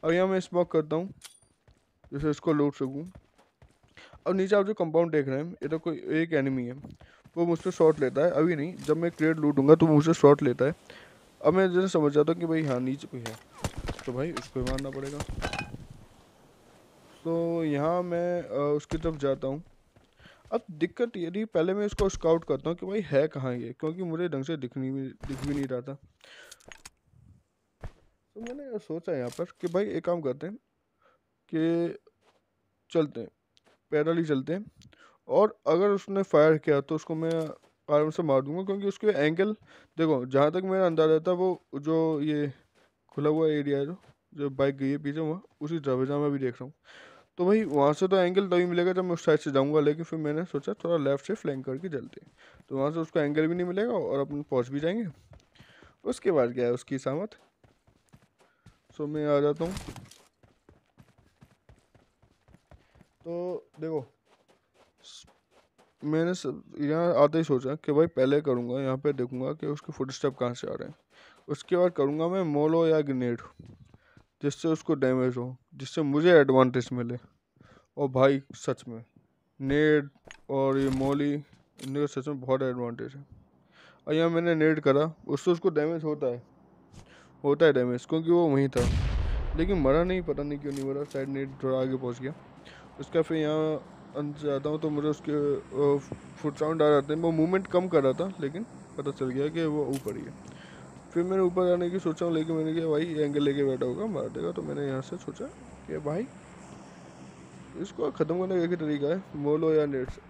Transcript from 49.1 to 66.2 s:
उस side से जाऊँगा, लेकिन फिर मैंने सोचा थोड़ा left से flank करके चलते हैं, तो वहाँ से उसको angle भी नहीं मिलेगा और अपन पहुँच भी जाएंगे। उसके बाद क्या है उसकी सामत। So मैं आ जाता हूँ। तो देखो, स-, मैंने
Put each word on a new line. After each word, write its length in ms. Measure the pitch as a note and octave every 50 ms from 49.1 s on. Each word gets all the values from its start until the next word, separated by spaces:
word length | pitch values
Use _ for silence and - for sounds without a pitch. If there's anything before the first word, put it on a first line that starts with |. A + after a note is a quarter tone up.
उस 140 | E3+ E3 -
side 140 | - D#3 D3+
से 120 | - D#3
जाऊँगा, 280 | C#3 C3+ C3+ C#3+ D3+ D#3
लेकिन 240 | D3 C#3+ D3 D#3+ E3
फिर 160 | - - D#3+
मैंने 260 | D#3 D3 D3 D#3 F3
सोचा 280 | F3+ - C#3+ C3+ - -
थोड़ा 380 | _ - E3+ E3+ E3 C#3+ C#3
left 140 | C#3 C#3 -
से 80 | - F#3+
flank 320 | - - - C#3+ C3+ B2+
करके 240 | C3+ C3 C3 E3+ F#3+
चलते 320 | D#3 C3 - - - - -
हैं, 60 | - _ _ - - - - - _
तो 80 | C3 C3+
वहाँ 140 | C3+ D3
से 80 | D#3 E3
उसको 200 | D#3+ D#3 - F3
angle 280 | D3+ C#3+ D3 D#3 D#3 D#3+
भी 80 | E3+
नहीं 120 | F3+ F3+ F3
मिलेगा 260 | F3+ F#3+ G#3 A#3+ B3
और 260 | G3 D3 F#2 G#2+ C#3
अपन 220 | C#3 C#3 D3 C#3+
पहुँच 280 | D3 _ - B2+ A#2+ B2+
भी 100 | C3+ C#3+
जाएंगे। 280 | D3 E3 F#3 A3+ A#3 F3+ C3+ - _ _ - - _ _ _ _ - _ - - - - _ _ _
उसके 280 | G3+ B3+ - - -
बाद 220 | F3+ D3 B2 A#2+ A#2+
क्या 120 | C3 B2
है 60 | A#2+
उसकी 260 | B2 B2+ - - C#3 C3
सामत। 320 | - C#3 C3+ D3+ G3 G#3+ - - _ _ _ _ _ _ _ _ _ _ _ _ _ _ _ - _ _ _ _ _ _ _ _ _ - _ _ _ _ _
So 140 | - D#3 D3
मैं 300 | D3+ D3+ D3+ D3 D3 C#3+
आ 20 |
जाता 260 | C#3+ D3 D3 D3+ E3
हूँ। 80 | E3+ F#3+ - - - - - - - - - _ _ _ _ _ _ _ _ _ _ - _ _ _ _ _ - _ _ _ _ _ _ _ - _ _ _ _ _ - _ _ _ _ _ _ _ _ _ _ _ _ _ _ _ - - _ _ - - _ _ _ - - _ _ _ _
तो 440 | E3+ E3+ F3 F3 F3+ F3+ D#3 - _ _ -
देखो, 260 | D#3 D#3+ D#3+ D3+ B2+ - _ _ _ _ _ _ _ _ _ _ _ _ _ _ _ _ _ _ _
स-, 240 | - - - - - _ _ _ _ _ _ _ _ _ _ _ _ _ _ -
मैंने 300 | D3 D#3 D#3+